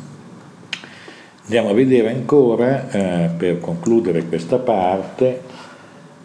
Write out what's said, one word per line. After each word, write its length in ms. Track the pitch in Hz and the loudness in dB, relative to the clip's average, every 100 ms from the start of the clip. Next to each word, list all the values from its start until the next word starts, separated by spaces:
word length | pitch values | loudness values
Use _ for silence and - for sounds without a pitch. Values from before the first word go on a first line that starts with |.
| - - - - - - - - - - - - - - - | -20 -20 -20 -20 -20 -20 -16 -16 -16 -20 -20 -20 -20 -20 -4
Andiamo 260 | 113 107 | 0 2
a 20 | |
vedere 360 | 104 131 127 110 | 2 4 4 2
ancora, 800 | 131 - 147 123 110 123 135 - | -2 2 4 4 4 2 0 -2
eh, 400 | 101 95 87 85 85 | -2 0 0 0 0
per 240 | 90 85 | -2 -2
concludere 640 | - 85 113 113 90 82 - | -4 -4 2 2 2 0 -2
questa 320 | 82 - 127 | -4 -2 -2
parte, 840 | 117 104 90 95 95 - 127 127 - - - - - - - - | 0 0 2 0 -4 -2 0 -2 -10 -20 -20 -20 -20 -20 -20 -20